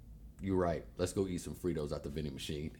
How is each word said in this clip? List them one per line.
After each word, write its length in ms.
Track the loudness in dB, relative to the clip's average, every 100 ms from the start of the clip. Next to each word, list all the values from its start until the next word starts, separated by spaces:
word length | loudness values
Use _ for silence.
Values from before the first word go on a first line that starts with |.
| -14 -14 -14 -6
You're 140 | 2 4
right. 300 | 6 4 -2 0
"Let's 140 | 2
go 160 | 4 2
eat 140 | 2
some 120 | -4 -2
Fritos 360 | 0 2 0
out 120 | -2
the 60 | -2
vending 240 | -2 -4
machine." 380 | -4 -4 -2 -2 -6